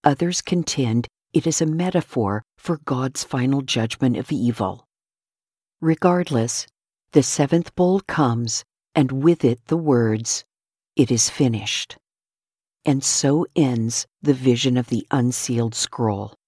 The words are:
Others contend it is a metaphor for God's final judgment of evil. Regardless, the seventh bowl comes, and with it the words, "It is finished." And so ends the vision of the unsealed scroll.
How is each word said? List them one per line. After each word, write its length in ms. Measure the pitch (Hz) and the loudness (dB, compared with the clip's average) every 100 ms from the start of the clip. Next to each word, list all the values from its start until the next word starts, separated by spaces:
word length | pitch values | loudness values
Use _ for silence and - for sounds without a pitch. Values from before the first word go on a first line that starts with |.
Others 380 | 147 139 170 180 | 0 0 -2 -4
contend 640 | - 180 160 - 123 117 120 _ _ | -2 -2 -2 -2 0 0 -2 _ _
it 140 | 160 165 | -2 0
is 160 | 156 | 0
a 40 | 156 | -2
metaphor 760 | 160 180 180 - 131 101 104 - _ | 0 0 -2 -2 -2 -2 -2 -8 _
for 180 | - 156 | -6 -6
God's 400 | - 127 131 - | -4 -4 -4 -6
final 380 | - 131 127 139 | -6 -2 0 0
judgment 560 | 135 123 113 - 131 117 | -2 -2 -2 0 0 0
of 120 | - | -4
evil. 560 | 151 120 113 95 95 _ _ _ _ _ _ _ _ _ _ | -2 -2 -2 -6 -6 _ _ _ _ _ _ _ _ _ _
Regardless, 840 | 160 160 180 180 175 127 117 - - _ _ _ _ | 0 2 2 2 0 -2 -2 -6 -10 _ _ _ _
the 100 | 151 | 2
seventh 520 | 131 - 143 170 - | 2 0 2 2 0
bowl 260 | - 180 196 | 0 0 0
comes, 640 | - - 135 117 117 - - _ _ | -2 0 0 0 -4 -8 -10 _ _
and 280 | - 131 135 | 0 0 2
with 200 | 156 170 127 | 2 4 2
it 180 | 120 - | 0 -2
the 120 | 165 | -2
words, 680 | 156 123 113 110 117 - - _ _ _ _ | 2 2 2 0 -4 -8 -10 _ _ _ _
"It 160 | - 123 | 0 2
is 200 | 120 - | 2 0
finished." 680 | - 135 107 101 - - - _ _ _ _ _ _ _ _ | 0 0 0 -4 -8 -8 -16 _ _ _ _ _ _ _ _
And 180 | - 135 | -2 0
so 440 | - - 139 147 - - | 0 0 2 2 0 0
ends 500 | 139 120 113 - - _ | 2 2 -2 -4 -10 _
the 140 | - | 0
vision 420 | 131 131 120 135 123 | 2 2 2 2 0
of 120 | 120 | 0
the 180 | 117 - | -4 -2
unsealed 640 | 139 120 - - 120 117 | 0 0 -2 -4 -2 -2
scroll. 600 | 113 - - 113 101 101 _ | -4 -8 -2 -2 -2 -8 _